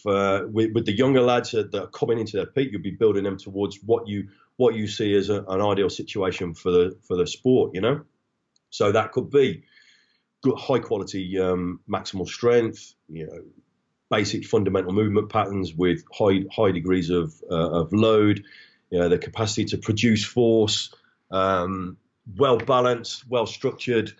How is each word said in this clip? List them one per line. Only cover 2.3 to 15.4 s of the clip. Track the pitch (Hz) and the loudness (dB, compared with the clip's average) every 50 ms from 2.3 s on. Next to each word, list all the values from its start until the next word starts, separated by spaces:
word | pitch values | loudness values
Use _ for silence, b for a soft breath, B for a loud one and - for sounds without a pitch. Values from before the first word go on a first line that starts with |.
| - 95 | -4 -6
their | 85 | -6
peak, | - - 135 139 131 | -4 -2 -2 -2 -2
you'll | 101 92 82 | -4 -8 -8
be | 98 | -8
building | 87 - 113 107 101 98 98 | -4 2 2 2 2 2 0
them | 98 95 98 | -2 -6 -6
towards | - 101 92 98 101 98 - - - | -10 -10 -6 -4 -4 -4 -6 -6 -2
what | 107 117 113 - 104 | -2 -2 -2 -2 -4
you, | 101 101 98 101 B B B B B - | -8 -8 -8 -10 B B B B B 2
what | 127 117 113 | 2 2 2
you | 110 107 101 | 0 -4 -4
see | - - 110 104 101 | -4 -2 0 2 2
as | 101 95 101 | 2 2 2
a, | 101 98 98 | -2 -4 -2
an | 95 95 95 | -4 -2 0
ideal | 101 104 98 98 95 90 | 2 2 2 2 2 0
situation | - - 107 - - 107 95 92 90 - 92 87 82 | 0 -4 -10 -8 -6 -4 -2 -2 -2 -4 -6 -8 -8
for | - - 92 | -6 -2 2
the, | 90 87 87 90 92 - _ - | 4 4 4 2 -2 -8 _ -4
for | 95 90 | -2 -2
the | 87 | -2
sport, | - - - - 127 127 110 - - 85 | -2 -4 -2 2 2 4 4 2 0 -2
you | 92 | -2
know? | 101 120 143 156 - _ _ _ _ _ _ _ _ _ _ _ _ _ | -2 -2 -2 -2 -6 _ _ _ _ _ _ _ _ _ _ _ _ _
So | - - 110 104 | -2 0 2 2
that | 101 110 107 - | 2 2 0 0
could | - - 98 - | -2 -6 -4 2
be | - 143 127 107 85 - b b b b b b b b b b b b b b _ _ - | 4 4 4 4 0 -4 b b b b b b b b b b b b b b _ _ 0
good, | 131 110 - | 0 0 0
high | - - 131 117 | 0 0 0 0
quality, | - - 113 101 90 - - 95 92 90 95 92 | 0 -2 -4 -4 -4 -6 -6 -6 -6 -4 -2 0
um, | 92 92 92 90 90 87 90 - _ - | 0 2 0 0 -2 -4 -6 -8 _ -6
maximal | 101 95 95 - - 92 87 - | -6 -6 -6 -6 -6 -6 -6 -6
strength, | - - 117 120 120 120 117 110 - - - - _ _ _ - | -6 -2 2 4 4 4 2 0 -4 -10 -18 -20 _ _ _ -16
you | 78 80 78 78 | -14 -12 -12 -12
know, | - - - - - _ _ _ _ _ _ _ _ _ _ - | -14 -16 -18 -20 -20 _ _ _ _ _ _ _ _ _ _ -2
basic | 117 107 101 104 - 107 - | 0 0 0 0 -4 -6 -4
fundamental | - - 110 98 95 95 95 90 90 | 0 0 2 2 2 0 0 0 0
movement | 95 104 107 104 101 107 104 - | 0 0 2 2 2 0 0 0
patterns | - 110 | 0 -2